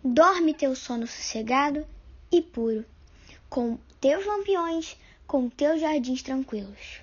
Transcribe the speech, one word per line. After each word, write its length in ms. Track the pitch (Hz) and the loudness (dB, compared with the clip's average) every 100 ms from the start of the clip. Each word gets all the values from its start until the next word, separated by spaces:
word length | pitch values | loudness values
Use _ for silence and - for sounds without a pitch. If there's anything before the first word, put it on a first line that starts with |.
Dorme 520 | 262 247 339 370 320 | 2 6 6 6 2
teu 240 | 302 277 254 | 2 -2 -2
sono 280 | - 240 233 | -4 -6 -6
sossegado 800 | - - 220 220 254 294 294 302 - - - - | -8 -8 -8 0 2 2 -2 -8 -16 -20 -20 2
e 100 | 349 | 2
puro, 440 | 330 - 226 220 233 - - - - - - | 2 -4 -2 -2 -6 -18 -20 -20 -20 -20 -8
com 280 | - 240 226 - - | -4 -2 -4 -10 0
teus 260 | 269 320 392 | 2 2 0
lampiões, 720 | 415 403 381 330 330 320 - - - - | -2 0 0 0 -2 -6 -14 -20 -20 -2
com 220 | 285 247 | -2 -2
teus 320 | - 294 320 | 0 0 2
jardins 420 | 311 302 247 254 | 2 0 -2 -6
tranquilos. 800 | - 262 262 214 196 208 - - | -4 -6 -4 -8 -10 -16 -18 -18